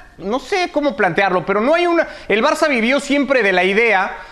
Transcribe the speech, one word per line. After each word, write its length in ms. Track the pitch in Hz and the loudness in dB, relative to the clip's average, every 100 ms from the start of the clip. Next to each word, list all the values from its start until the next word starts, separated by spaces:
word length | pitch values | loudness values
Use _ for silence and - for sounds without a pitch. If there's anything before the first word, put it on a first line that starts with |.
| - - | -20 -12
no 180 | 180 254 | -6 -6
sé 320 | - 392 349 | -4 -4 -2
cómo 240 | 302 285 214 | -2 -2 0
plantearlo, 480 | 190 170 196 180 | 0 2 0 0
pero 160 | 170 196 | 0 0
no 140 | 240 | 2
hay 140 | 339 349 | 2 2
una, 200 | 339 - - - | 0 -2 -6 -2
el 160 | 202 | 0
Barça 260 | 269 311 320 | 0 0 0
vivió 300 | 254 226 277 | 0 0 0
siempre 420 | 277 285 254 262 | 0 0 2 2
de 100 | 202 | 2
la 120 | 185 | 2
idea 520 | 180 196 233 196 196 - - | 2 2 2 2 -2 -6 -16